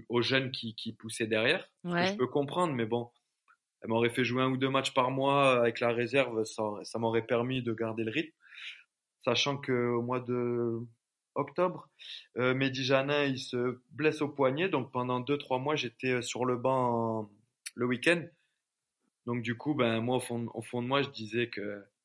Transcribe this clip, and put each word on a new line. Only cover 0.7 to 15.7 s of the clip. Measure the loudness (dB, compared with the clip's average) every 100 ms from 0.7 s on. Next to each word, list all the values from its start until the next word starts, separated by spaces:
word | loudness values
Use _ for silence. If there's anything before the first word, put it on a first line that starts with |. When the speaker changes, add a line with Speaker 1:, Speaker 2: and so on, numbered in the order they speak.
Speaker 1:
qui | -8 -10
poussaient | -10 -8 -4 0
derrière. | 2 2 0 -4 _
Ce | -4
que |
Speaker 2:
Ouais. | 0 0
Speaker 1:
je |
peux | 0 0
comprendre, | 0 0 0 0
mais | 0 0
bon, | -2 -4 _ _ _ _ _ _ _
elle | -2
m'aurait | 2 2
fait | 2
jouer | 0 2
un | 0
ou | 2
deux | 2
matchs | 0 0
par | 2 2
mois | 2 2 6 6 6
avec | 4 2
la | 0
réserve, | 0 2 2 2 0
ça | -2 -2
aurait, | -4 -4
ça | -8 -2
m'aurait | 0 0
permis | 2 0 0 -2
de | -2
garder | -4 -4 -4
le | -4
rythme. | -4 -6 _ -20 -16 -16 -16 _ _ _ _
Sachant | 0 0 0 -2
que | 0
au | 2 2 0
mois | 0 -4
de | -2 -2 0 0 -2 -2 -8 _ _ _ _
octobre, | -6 -4 0 -2 -2 -16 -20 -18 -18 -10 0
euh, | 2
Mehdi | 2 0 0
Janin, | 2 2 2 2
il | 2 -2
se | -4 -2 -2 -4 _
blesse | 0 0 2
au | -2
poignet, | 2 2 2 0
donc | 0 -2
pendant | -2 0 -2
deux, | 0 -2
trois | 0 -2
mois, | 0